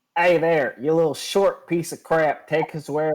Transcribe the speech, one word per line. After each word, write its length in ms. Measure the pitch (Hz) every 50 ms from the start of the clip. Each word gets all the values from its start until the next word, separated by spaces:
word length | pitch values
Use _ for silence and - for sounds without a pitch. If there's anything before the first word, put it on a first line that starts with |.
| _ _ _
Hey 220 | 170 170 180 175 165
there, 380 | 156 165 170 156 135 120 - -
you 120 | 117 147
little 200 | 160 165 165 160
short 540 | 139 - - - - 202 196 185 - - -
piece 240 | - 170 170 160 -
of 140 | 151 - -
crap. 420 | - 170 160 160 151 139 - -
Take 300 | - 156 156 - - -
us 120 | 160 143 -
where 260 | 139 151 156 156